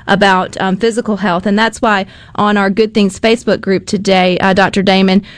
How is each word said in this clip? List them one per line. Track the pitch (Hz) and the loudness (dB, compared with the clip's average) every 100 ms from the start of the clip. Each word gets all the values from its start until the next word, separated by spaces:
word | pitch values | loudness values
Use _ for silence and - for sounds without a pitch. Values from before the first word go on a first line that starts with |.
| - | -4
about, | 196 196 185 180 - | 0 2 2 -2 -4
um, | 190 190 | -4 -2
physical | 233 220 240 196 | -2 -2 -4 -4
health. | 196 175 208 | -2 -2 0
And | 202 | 0
that's | 226 - | 0 -2
why | 233 202 202 - - | -2 0 -4 -12 -12
on | - 208 208 | -2 0 2
our | 196 | 0
Good | 202 220 | 0 0
Things | 220 202 - | 2 0 0
Facebook | 220 233 - - | 0 0 0 -2
group | - 185 - | 0 -2 -2
today, | 185 196 185 180 180 | -4 0 2 2 0
uh, | 190 | 0
Doctor | 190 185 196 | 0 0 0
Damon, | 190 190 190 190 196 | 0 2 2 2 -2